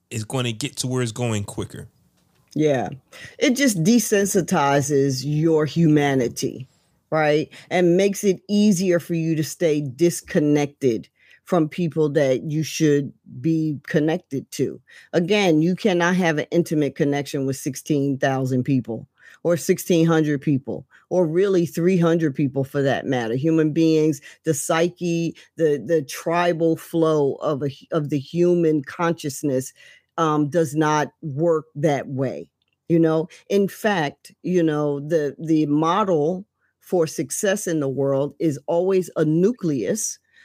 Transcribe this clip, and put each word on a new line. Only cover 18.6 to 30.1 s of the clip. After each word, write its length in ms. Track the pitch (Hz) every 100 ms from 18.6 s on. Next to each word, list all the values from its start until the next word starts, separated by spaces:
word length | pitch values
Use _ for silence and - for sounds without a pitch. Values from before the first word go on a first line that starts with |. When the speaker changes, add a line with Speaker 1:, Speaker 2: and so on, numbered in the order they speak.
Speaker 2:
people 440 | 123 131 113 110 - _ - -
or 140 | 160 170
sixteen 500 | - 175 - 170 165
hundred 340 | 160 151 143
people 440 | 160 135 117 87 - _ -
or 180 | 180 165
really 380 | 170 202 185
three 320 | 170 - 175 185
hundred 380 | 170 165 156
people 300 | 135 139 135
for 180 | 135 143
that 240 | 139 110 -
matter. 280 | 127 113
Human 380 | 127 160 160 156
beings, 480 | 151 160 156 156 151 - -
the 100 | 160
psyche, 800 | 147 - 165 175 - 175 170 165 - - -
the, 260 | 156 147
the 180 | 113 165
tribal 720 | 135 - 165 170 175 165 165 160
flow 580 | - 165 160 156 139 -
of 260 | 135 139
a, 80 | 143 - -
of 200 | 165 143
the 80 | 147
human 600 | 135 170 175 175 160 156
consciousness, 880 | - - 170 165 151 - 147 131 135 - - - _